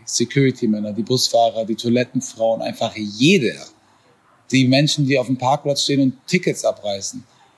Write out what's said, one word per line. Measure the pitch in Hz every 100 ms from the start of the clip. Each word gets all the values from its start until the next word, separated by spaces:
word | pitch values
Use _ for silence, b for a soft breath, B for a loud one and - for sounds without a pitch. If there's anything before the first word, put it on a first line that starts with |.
| -
Security-Männer, | - 120 143 135 123 117 107 107
die | 104
Busfahrer, | 104 127 - 117 117 110 110
die | 110
Toilettenfrauen, | 120 120 123 131 - - 113 113
einfach | - - 117 110
jeder. | 104 104 147 196 110 73 - _ _ b b b _ _ -
Die | 131 127
Menschen, | 135 147 - 135
die | 135
auf | 123
dem | 127
Parkplatz | 127 147 147 139
stehen | - 135
und | 135 - -
Tickets | 175 175 -
abreißen. | 117 - 104 101 98 - - b b